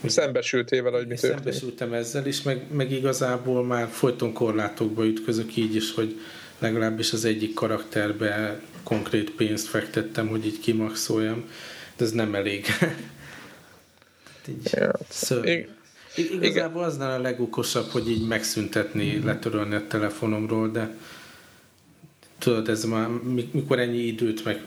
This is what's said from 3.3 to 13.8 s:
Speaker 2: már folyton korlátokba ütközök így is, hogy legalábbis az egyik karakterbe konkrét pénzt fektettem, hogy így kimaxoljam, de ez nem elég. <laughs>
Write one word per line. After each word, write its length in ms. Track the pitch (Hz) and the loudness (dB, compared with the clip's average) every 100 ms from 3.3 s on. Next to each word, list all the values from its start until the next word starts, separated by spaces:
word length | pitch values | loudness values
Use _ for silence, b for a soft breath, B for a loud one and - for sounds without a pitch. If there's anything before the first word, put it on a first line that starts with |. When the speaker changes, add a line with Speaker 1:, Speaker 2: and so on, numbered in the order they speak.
| 123 123 123 | 0 2 2
Speaker 2:
már 240 | 123 120 117 | 2 0 0
folyton 460 | - 135 117 117 | 2 2 4 -2
korlátokba 720 | 110 117 107 104 - 110 107 110 | 2 2 2 0 0 0 4 2
ütközök 500 | 110 - 113 113 - | 2 0 0 0 0
így 200 | 110 107 | 2 2
is, 180 | - | 0
hogy 260 | - 110 - B B B - | 0 -2 -4 B B B -2
legalábbis 540 | 113 117 110 110 113 | 0 2 2 0 0
az 120 | 110 113 | 2 2
egyik 280 | 107 107 | 2 0
karakterbe 1040 | - 110 110 - 110 104 104 110 104 107 101 - - | 0 0 0 0 0 0 2 0 0 -2 -4 -10 -14
konkrét 480 | - 110 107 110 104 | -2 -2 2 0 0
pénzt 360 | - 107 107 - | 0 0 2 0
fektettem, 600 | 110 104 113 107 - 110 | -2 0 -2 -2 -2 0
hogy 180 | 110 107 | 0 -2
így 140 | - | -2
kimaxoljam, 920 | - 110 107 110 - 110 110 117 120 B B B B - | 2 2 2 -2 0 2 2 -2 -8 B B B B -2
de 60 | 117 | 0
ez 60 | |
nem 240 | 113 107 101 | 2 2 2
elég. 300 | 101 101 - | 0 0 0
<laughs> 120 | 104 82 - - - B B B B B B | 2 2 0 -12 -16 B B B B B B